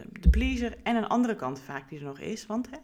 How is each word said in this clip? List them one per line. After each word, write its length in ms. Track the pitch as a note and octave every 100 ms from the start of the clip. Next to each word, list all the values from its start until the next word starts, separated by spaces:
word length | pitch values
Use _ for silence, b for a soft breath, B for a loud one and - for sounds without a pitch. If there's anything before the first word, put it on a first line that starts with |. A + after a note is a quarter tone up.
| - -
de 100 | -
pleaser 460 | - C4 B3+ A#3+ -
en 140 | - A#3
een 100 | G#3
andere 300 | A#3+ B3 G#3
kant 240 | C3 C#3
vaak 280 | - C#3 -
die 100 | D3+
er 60 |
nog 140 | C#3+ C#3
is. 280 | D#3 A3 -
Want, 240 | A3 A#3+
hè, 60 | C#4